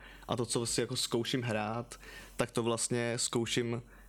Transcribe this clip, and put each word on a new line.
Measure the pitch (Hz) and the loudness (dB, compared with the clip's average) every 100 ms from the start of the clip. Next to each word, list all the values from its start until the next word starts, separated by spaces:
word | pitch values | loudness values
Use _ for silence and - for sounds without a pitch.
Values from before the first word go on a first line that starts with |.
| - - - | -12 -14 -4
a | - | -2
to, | 113 | 2
co | 123 117 | 0 2
si | - | 2
jako | 117 127 | 0 0
zkouším | - 120 117 135 | 0 0 2 0
hrát, | 120 107 107 117 117 - - - - - | 0 0 0 -2 -6 -12 -14 -16 -12 -2
tak | 120 | 0
to | - | 2
vlastně | 113 117 - 120 117 117 | 2 2 2 2 0 0
zkouším | - 120 113 - 117 117 - - | 2 2 2 2 0 -2 -6 -18